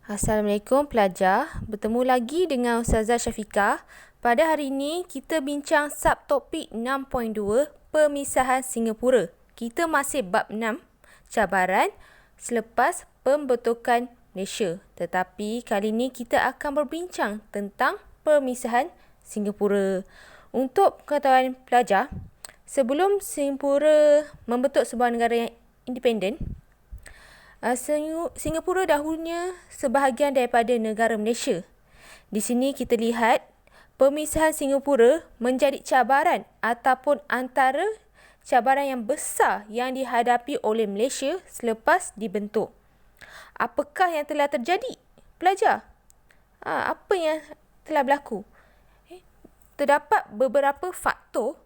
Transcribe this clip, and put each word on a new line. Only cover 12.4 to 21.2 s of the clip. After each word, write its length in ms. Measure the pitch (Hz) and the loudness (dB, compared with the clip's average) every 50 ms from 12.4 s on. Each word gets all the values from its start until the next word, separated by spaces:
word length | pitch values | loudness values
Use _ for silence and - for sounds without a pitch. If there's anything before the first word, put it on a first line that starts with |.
| - - 240 220 220 - _ - 247 311 359 - - _ _ _ _ | -10 -4 -4 -4 -4 -4 _ 0 0 0 0 -4 -12 _ _ _ _
pembentukan 880 | 262 277 302 294 254 247 233 - 226 233 233 - 254 240 240 247 247 - _ _ _ _ | 0 0 0 0 -2 -2 0 0 -4 -4 -2 0 0 0 0 0 -4 -14 _ _ _ _
Malaysia. 400 | 185 196 196 - - 226 175 165 190 _ _ _ - | -10 -8 -8 -4 -4 -4 -4 -4 -8 _ _ _ -10
Tetapi 640 | 175 170 - 185 185 - _ - 208 214 220 240 233 | -8 -4 -2 -2 -2 -4 _ -10 -8 -6 -6 -8 -4
kali 240 | - 226 202 202 220 | -2 -2 -2 -2 -2
ini 240 | 214 226 247 269 | -2 -2 -4 -4
kita 400 | 254 - 240 - - - - 254 | -6 -10 -6 0 0 2 2 0
akan 320 | 262 _ - 294 277 302 294 | -2 _ -6 -4 -2 -2 -2
berbincang 560 | - - 330 349 359 - - 311 214 208 214 - _ | -2 -6 -8 -10 -8 -4 -4 -4 -4 -4 -8 -12 _
tentang 480 | - 202 202 196 _ - 247 285 370 415 - - - _ _ 311 | -8 -8 -8 -8 _ -2 -2 -2 -2 -4 -12 -20 -20 _ _ 2
pemisahan 640 | 302 294 269 254 254 240 - 233 226 240 285 349 - _ - _ _ _ _ | 4 4 2 0 -6 -6 -4 0 0 0 0 0 -6 _ -20 _ _ _ _
Singapura. 800 | - - 214 208 202 208 - 202 208 202 202 196 190 196 180 196 - - - - - - - - _ | -10 -6 -4 -4 -4 -2 -2 0 2 2 2 2 0 -2 -4 -6 -10 -20 -20 -20 -20 -20 -20 -20 _
Untuk 480 | - 240 262 254 - 392 392 349 - - - - | -2 -2 -2 0 2 4 4 4 2 0 -6 -2
pengetahuan 480 | 294 285 | -2 0